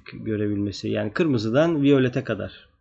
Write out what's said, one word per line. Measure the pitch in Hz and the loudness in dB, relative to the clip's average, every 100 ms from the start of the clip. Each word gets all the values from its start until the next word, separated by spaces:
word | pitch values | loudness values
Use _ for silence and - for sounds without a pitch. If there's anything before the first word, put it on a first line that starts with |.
| - | -12
görebilmesi. | - 113 107 104 104 101 95 113 | -12 -6 -2 -2 -2 -4 -4 -4
Yani | 107 107 | -2 -2
kırmızıdan | 104 170 127 110 120 165 160 | 0 0 2 2 2 2 2
viyolete | 139 139 127 131 | 4 4 4 0
kadar. | 123 104 101 - - _ | -4 -4 -6 -12 -20 _